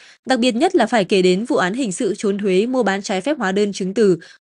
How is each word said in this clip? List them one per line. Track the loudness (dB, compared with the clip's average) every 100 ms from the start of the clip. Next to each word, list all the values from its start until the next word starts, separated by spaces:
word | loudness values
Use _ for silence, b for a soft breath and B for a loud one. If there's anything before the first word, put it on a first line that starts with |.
| B B -4
Đặc | 0
biệt | 0
nhất | 2 2 2
là | 2
phải | 2 2
kể | 2
đến | 2 2 0
vụ | 0
án | 0
hình | -2 -4
sự | -4 -4 -2
trốn | -4 -2
thuế, | 0 0 2
mua | 0
bán | 0 -2
trái | -4 -4
phép | -4 -4
hóa | -2
đơn | 0 -2
chứng | -2 -4
từ, | 2 2 2 B B